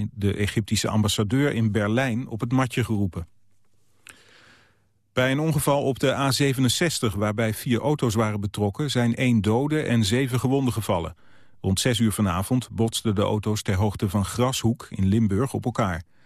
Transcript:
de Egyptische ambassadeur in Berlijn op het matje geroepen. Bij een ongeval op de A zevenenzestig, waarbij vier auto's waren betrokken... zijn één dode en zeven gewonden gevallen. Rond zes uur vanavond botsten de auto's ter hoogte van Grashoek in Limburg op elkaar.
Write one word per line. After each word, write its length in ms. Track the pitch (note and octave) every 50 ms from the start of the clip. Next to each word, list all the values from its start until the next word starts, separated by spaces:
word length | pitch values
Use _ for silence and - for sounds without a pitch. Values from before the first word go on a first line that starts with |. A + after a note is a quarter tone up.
| G#2 - -
de 220 | - G2+ G2+ -
Egyptische 540 | - G#2 G2 - A#2+ G#2 - A2 G#2 - -
ambassadeur 680 | G2+ A2 G#2+ G#2 - - A2 G2+ B2 C3+ C#3+ C#3+ -
in 180 | A2+ A2+ A2 G2+
Berlijn 560 | A2 G#2 G#2 A2 B2 C3+ C3 A2 A#2 C3 -
op 120 | A#2 G#2+
het 120 | - A#2+ C3
matje 320 | C3 C3 B2 - - A#2
geroepen. 440 | - A2+ G2+ G2+ F#2 - F2 E2+ - - - - - - - _ _ _ _ _ _ _ _ - - - - - - - - - - - - _ _ _ _ _ _ _ _ _ _ -
Bij 180 | B2+ B2+ C3
een 100 | C3+ C#3+
ongeval 420 | D#3 D#3+ D3+ D3+ - D3+ C#3 C#3+ B2+
op 160 | C#3 C3 -
de 160 | - C3+ A#2
A 160 | G#2+ C#3 C#3
zevenenzestig, 840 | C3 - D3 C#3 C3 B2+ C3 B2 - - F3+ E3 - - - A#2 F#2+
waarbij 400 | G2+ G#2+ G#2 G#2+ A2 A#2 A2 G2+
vier 260 | - - - A#2 G#2+
auto's 340 | - C#3 D#3 C#3+ - A#2+ G#2+
waren 260 | A2+ A2+ G#2+ G#2 G#2
betrokken... 500 | G2+ G#2 - - G#2 G2+ G2 - D3+ C#3+
zijn 240 | - B2 A#2+ A#2 A#2
één 260 | - C3 B2 A#2+ A2
dode 400 | F#2 G#2+ A2 B2 C#3+ D3+ D3+ D#3
en 240 | D3 - A#2+ A#2 G#2+
zeven 360 | F#2 A2+ B2 C#3 B2+ B2 B2
gewonden 320 | - C3 C3 C#3 C#3 B2+ A2
gevallen. 440 | A#2 G2+ - G#2 E2+ E2 D#2+ - - - - - - - - - -
Rond 200 | - F#2+ F#2+ -
zes 180 | - C3+ A#2+ C3+
uur 140 | A#2 A2 G2
vanavond 560 | - A2 F#2+ E2+ F2+ G2 - B2+ B2+ - -
botsten 440 | G#2 G2 A#2 A2+ - - - A2+ G2+
de 80 | G2 G2+
auto's 400 | G2 G#2 G#2+ - A2 G#2+ G#2+ -
ter 120 | - G2+
hoogte 340 | F#2 A2 G#2+ G2 - - G2+
van 160 | F#2+ G#2 F#2+
Grashoek 640 | - - A2+ A#2+ C3 C3 - - A2+ A#2 - - -
in 160 | - - F#2+
Limburg 460 | F#2+ G2+ A2+ A2 G2+ G2 F#2+ C3 C#3+ -
op 120 | G2+ -
elkaar. 380 | B2+ A#2 - A#2 F#2+ F2 F2+ - _ - - -